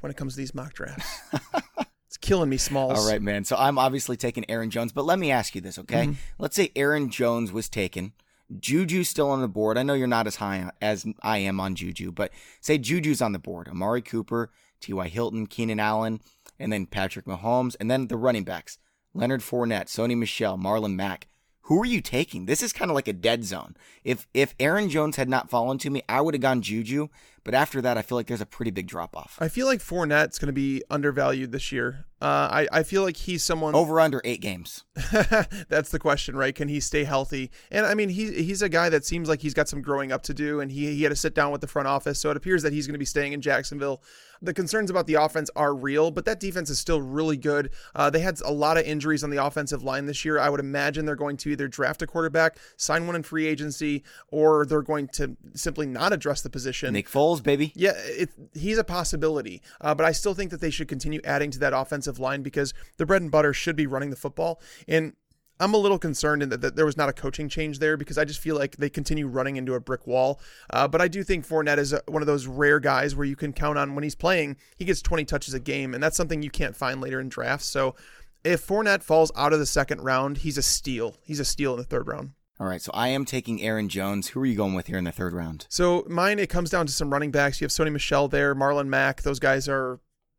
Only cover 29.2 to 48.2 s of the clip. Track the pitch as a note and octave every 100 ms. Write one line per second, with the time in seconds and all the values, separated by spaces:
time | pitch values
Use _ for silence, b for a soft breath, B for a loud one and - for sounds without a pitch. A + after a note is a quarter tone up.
29.2 | - - D#3+ A#3 C4+ B3 - F3+ D#3 D3
30.2 | D3+ - C#3+ C#3 C#3 C3+ - D3 C#3+ C3+
31.2 | C3+ C3+ C3 C3 - C3+ A#2+ C#3 - -
32.2 | C#3+ C#3+ C#3+ C#3+ D#3 D#3+ D#3 F#3+ F#3+ D#3+
33.2 | - F3 - D#3+ D#3 D3+ D#3+ D#3+ D#3+ C3+
34.2 | A#2 G#2+ G2+ F2+ E2 - - - - G#3+
35.2 | - A3 - G3 E3 D3+ D3 D#3+ D#3 C#3+
36.2 | - C3+ C3+ C#3 C#3+ D3 - D3+ C#3+ C3+
37.2 | C3+ C#3 C3 B B G3+ G#3+ G#3+ G3+ F#3
38.2 | G#3+ - E3 G3 G3+ D#3+ E3+ D#3 - E3+
39.2 | D#3+ D#3 D3+ C#3+ D3 C#3+ C#3+ C#3 C3+ B2+
40.2 | - C#3+ D3 D3 C3+ C#3 D3 D3 D3 C#3+
41.2 | D#3+ - C#3+ C#3+ C#3+ D3+ C#3 C#3 - C#3
42.2 | D3+ C#3+ F#3 F3+ D3+ D3 C#3 D3 C#3 D3+
43.2 | C#3+ C#3+ C#3 C#3 C#3 C#3+ C#3 C3 B B
44.2 | B B F3 F3 E3+ A3 G3 F3+ E3 D#3
45.2 | D#3 D#3+ D3+ - D3 C#3 C#3 C#3+ E3 D3+
46.2 | - G#3+ G3 F3+ C#3+ C3+ - D#3+ C3 C#3+
47.2 | D#3+ C#3+ D3 D3 C3+ B B - C#3+ D#3+